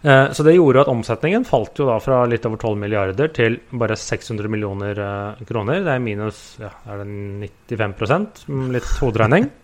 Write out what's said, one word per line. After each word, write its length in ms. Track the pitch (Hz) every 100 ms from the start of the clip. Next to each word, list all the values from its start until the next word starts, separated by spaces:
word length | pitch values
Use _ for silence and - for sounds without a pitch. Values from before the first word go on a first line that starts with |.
Eh, 240 | 151 135 139
så 120 | - 151
det 80 |
gjorde 300 | 175 156 127
at 60 | 135
omsetningen 540 | 123 110 113 156 214 254
falt 320 | 135 104 -
jo 80 | 139
da 80 | 110
fra 220 | - 127 123
litt 180 | 117 117
over 140 | 110
tolv 160 | 117 104
milliarder 540 | 104 107 95 95 156
til 220 | 156 113 120 -
bare 240 | 123 110 110
seks 300 | - 113 -
hundre 200 | 110 104
millioner, 480 | 107 104 98 101 104
eh, 440 | 101 101 101 107 110
kroner. 340 | 117 104 170
Det 120 | 185 127
er 80 |
minus, 380 | 120 104 107 - - -
ja, 100 | 104 - -
er 80 | 101
det 60 | 101
nittifem 880 | 101 101 101 104 _ _ 113 104 98
prosent? 460 | 110 160 214 - -
Mm, 220 | 139 131
litt 180 | 123 - -
hoderegning. 480 | 135 110 110 160 269 -